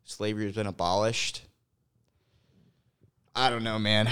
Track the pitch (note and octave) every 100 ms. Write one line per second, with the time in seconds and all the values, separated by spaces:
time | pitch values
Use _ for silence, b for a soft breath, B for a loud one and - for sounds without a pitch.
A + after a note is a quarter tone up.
0 | - - G#2+ G#2+ G#2 G#2 G2+ - F2 F#2+
1 | A2 B2 - - - _ _ _ _ _
2 | _ _ _ _ _ _ _ _ _ _
3 | _ _ _ - C3 A#2+ A2+ A2 G#2 G#2+
4 | G#2+